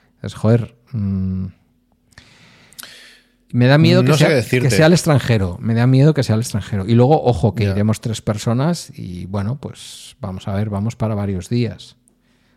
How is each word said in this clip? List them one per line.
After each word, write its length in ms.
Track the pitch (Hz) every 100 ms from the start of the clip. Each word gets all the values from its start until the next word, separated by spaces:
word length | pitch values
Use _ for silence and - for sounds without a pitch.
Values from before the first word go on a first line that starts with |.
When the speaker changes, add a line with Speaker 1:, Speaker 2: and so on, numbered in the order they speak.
| _ _
Speaker 1:
Es, 120 | 107
joder, 420 | - 107 117 107 _ _
mm, 540 | 117 98 95 95 92 92 - _ _ _ _ _ _ _ _ _ _ _ - - - - _ _ _ _
me 140 | 123 123
da 120 | 147
miedo 240 | 165 175
que 60 | 127
Speaker 2:
No 60 |
sé 40 | 151
Speaker 1:
sea, 80 | 156
Speaker 2:
qué 60 |
decirte. 340 | 143 - - 131
Speaker 1:
que 60 | 101
sea 100 | 156
el 60 |
extranjero. 680 | 175 165 147 - 113 92 87
Me 140 | 110
da 120 | 113 123
miedo 280 | 131 147
que 80 | 151
sea 140 | 113 110
el 40 |
extranjero. 460 | 113 104 - 101 95
Y 80 |
luego, 280 | 117 123 156
ojo, 300 | 123 117 110
que 100 | -
Speaker 2:
Ya. 60 | 101
Speaker 1:
iremos 280 | 98 107 110
tres 220 | 117 107
personas 720 | - 104 - 117 151 170 - -
y, 300 | 107 87 87
bueno, 320 | 101 98 139
pues 560 | 98 - - - - -
vamos 260 | 101 92 -
a 80 |
ver, 160 | 120 107
vamos 240 | 98 110
para 200 | - 110
varios 340 | 104 101 92 85
días. 480 | 120 113 - - _ _ _ _ _ _